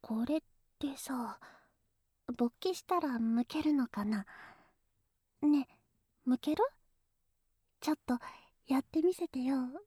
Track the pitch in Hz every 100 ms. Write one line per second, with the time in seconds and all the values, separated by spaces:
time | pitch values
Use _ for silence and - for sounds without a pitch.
0 | - 220 240 311 _ _ _ _ 285 277
1 | - 262 226 - - - _ _ _ _
2 | _ _ - 240 240 _ 370 359 - 359
3 | 311 240 226 226 247 311 311 294 247 -
4 | 208 214 196 - - - _ _ _ _
5 | _ _ _ _ 294 294 262 _ _ _
6 | _ _ - 254 - 302 494 _ _ _
7 | _ _ _ _ _ _ _ _ - 311
8 | - 247 - - - _ _ 269 - 320
9 | 330 370 349 262 254 269 254 285